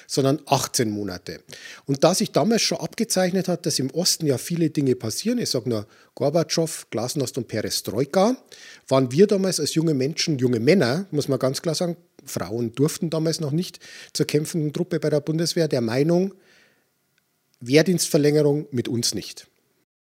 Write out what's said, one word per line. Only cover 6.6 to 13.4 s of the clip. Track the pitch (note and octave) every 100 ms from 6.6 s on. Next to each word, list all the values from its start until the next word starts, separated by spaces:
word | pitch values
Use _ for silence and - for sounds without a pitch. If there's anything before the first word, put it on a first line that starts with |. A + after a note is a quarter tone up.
| D#3+ - -
Glasnost | A2+ B2 D3 B2+ -
und | A2
Perestroika, | A2 G2+ - - G2 C#3+ F#3+ G#3 B3+ _ - - - -
waren | C3 B2+
wir | C3+ G3+
damals | G3+ F#3+ E3
als | C#3+ E3
junge | D#3+
Menschen, | C#3 C3+ E3 - C#3
junge | B2+ A#2+
Männer, | A#2+ F#3+ A#2+ D3+ G3
muss | D3 B2+
man | C3
ganz | C3 C#3
klar | E3+ D3+
sagen, | F3 E3+ _ _ -
Frauen | - F2 A2+ A#2
durften | - D3+ - E3
damals | D#3+ D#3+
noch | D#3